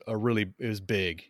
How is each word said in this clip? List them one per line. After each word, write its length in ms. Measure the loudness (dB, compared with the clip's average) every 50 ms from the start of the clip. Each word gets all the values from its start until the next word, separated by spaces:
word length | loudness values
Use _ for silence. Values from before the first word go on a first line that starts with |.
| -6
a 100 | -4 -2
really, 360 | 0 2 2 4 2 2 0 -4 -4
it 100 | -4 -4
was 120 | -4 -4
big. 440 | -2 0 0 2 2 0 -2 -6 -10